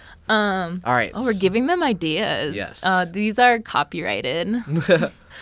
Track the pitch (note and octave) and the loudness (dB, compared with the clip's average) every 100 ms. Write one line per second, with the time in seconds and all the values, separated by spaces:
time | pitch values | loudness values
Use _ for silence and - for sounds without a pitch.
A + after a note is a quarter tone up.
0 | - - - G#3+ G#3 F#3+ E3+ F3+ B2 B2+ | -20 -8 0 2 2 0 -2 -4 0 2
1 | G#3 - B3+ G3 F#3+ A3 C4+ F4+ D4 F#3+ | 2 -2 -2 2 2 2 0 2 0 0
2 | D#3+ D#3 - G#2+ C#3+ G#2 - - F#3 F#3 | -2 -2 -2 -2 -2 -2 -4 -2 0 0
3 | E3+ F#3+ G#3+ G#3+ B3 A#3 - - D3 E3+ | 0 -2 -2 4 4 4 0 -2 -2 -4
4 | F3+ G2+ B2 D#3+ F3+ A#3+ F3+ D#3+ C#3+ F3 | -4 -4 -2 -4 -2 -4 -2 -2 2 2
5 | - - - - | 2 -8 -20 -18